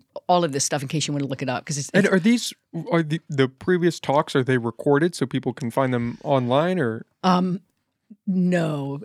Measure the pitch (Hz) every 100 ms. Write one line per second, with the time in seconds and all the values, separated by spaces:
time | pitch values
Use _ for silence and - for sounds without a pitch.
0 | _ - - 180 170 135 - 147 127 160
1 | 139 143 139 135 131 123 - 143 139 -
2 | 196 190 175 240 - - _ 165 156 170
3 | 156 160 - 143 135 135 - 180 170 160
4 | - 143 160 143 123 127 113 - - 143
5 | 175 - 120 131 127 113 120 123 135 123
6 | 117 - 151 139 123 131 170 185 123 110
7 | - _ 185 180 185 180 - _ _ _
8 | _ 208 - 185 180 180 160 151 139 139